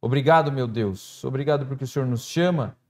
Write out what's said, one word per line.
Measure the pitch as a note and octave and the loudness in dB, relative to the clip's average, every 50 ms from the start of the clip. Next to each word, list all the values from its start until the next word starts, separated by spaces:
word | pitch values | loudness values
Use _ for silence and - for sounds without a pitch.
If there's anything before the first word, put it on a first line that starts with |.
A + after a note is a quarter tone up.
Obrigado, | - A#2+ C3 C#3+ C3 D3 D#3+ D#3+ D3+ C#3+ | -2 0 0 2 4 6 6 6 4 2
meu | C#3 C3 B2+ A#2 | 0 -2 -2 -2
Deus. | G#2+ A#2 G#2+ G2+ F#2+ F#2+ - - - - - | -2 -2 -2 -2 -2 -6 -10 -16 -16 -10 -6
Obrigado | C3 C3 C3 C#3+ D3+ D3 C#3+ C3+ | -4 -4 -2 0 0 0 0 0
porque | C3 C3+ C3 C#3 | -4 -6 -6 -8
o | B2+ | -6
Senhor | - C#3+ C3 | -4 -2 -2
nos | B2+ A#2+ A#2 - | 0 -2 -4 -4
chama | - - E3 E3+ F3+ F3 D#3 A#2 G2 - _ _ _ | -4 -2 0 2 2 2 0 -2 -4 -8 _ _ _